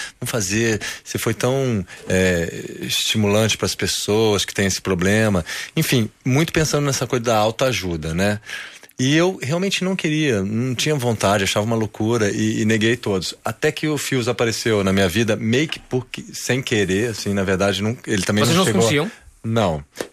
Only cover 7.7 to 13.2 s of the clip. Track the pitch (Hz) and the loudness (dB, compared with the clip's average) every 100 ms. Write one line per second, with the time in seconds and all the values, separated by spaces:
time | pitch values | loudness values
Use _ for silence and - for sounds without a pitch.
7.7 | 104 90 82 78 82 104 104 - - - | 0 -4 -4 -4 0 0 0 -6 -12 -12
8.7 | - - - 131 156 180 190 127 170 196 | -18 -20 -2 2 4 2 0 -4 -2 0
9.7 | - 185 190 160 156 151 104 98 113 131 | -2 -2 -2 -2 0 2 0 0 -2 -2
10.7 | 117 151 151 123 110 98 104 95 107 107 | -2 0 0 0 0 2 2 2 0 0
11.7 | 113 107 - 110 117 101 110 110 117 110 | 0 -2 -2 0 2 0 0 0 0 2
12.7 | 110 110 123 110 95 | 2 2 0 0 -2